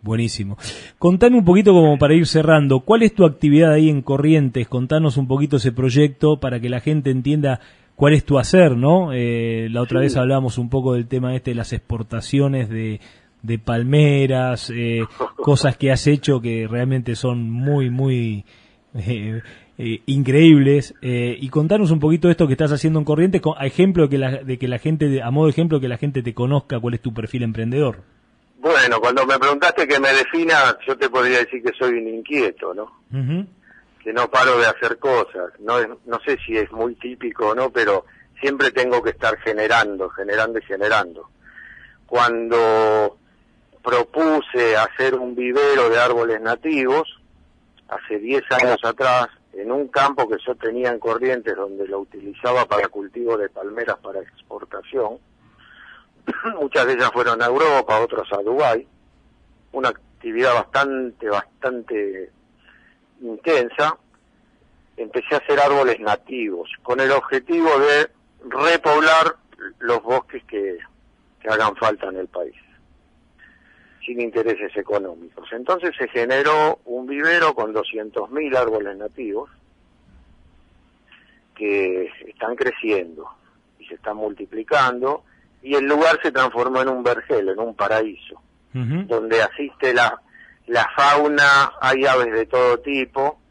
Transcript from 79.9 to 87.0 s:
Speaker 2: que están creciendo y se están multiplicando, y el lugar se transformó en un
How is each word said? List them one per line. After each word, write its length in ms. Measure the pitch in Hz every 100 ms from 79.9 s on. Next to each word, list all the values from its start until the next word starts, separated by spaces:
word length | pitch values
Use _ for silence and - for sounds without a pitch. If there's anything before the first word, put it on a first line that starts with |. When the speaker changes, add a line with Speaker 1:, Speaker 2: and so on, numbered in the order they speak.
| _ _ _ _ _ _ _ _ _ _ _ _ _ _ _ _ -
Speaker 2:
que 540 | 107 101 92 92 87 - -
están 280 | - 113 120
creciendo 760 | 127 - 113 101 85 80 73 - _ _ _ _
y 60 | -
se 100 | 85
están 220 | 113 107
multiplicando, 1080 | 107 101 98 110 110 151 131 123 131 151 _ _ _ _
y 140 | 135 143
el 100 | 135
lugar 340 | 147 160 160
se 80 | -
transformó 500 | 131 131 113 123 131
en 80 | 131
un 140 | 127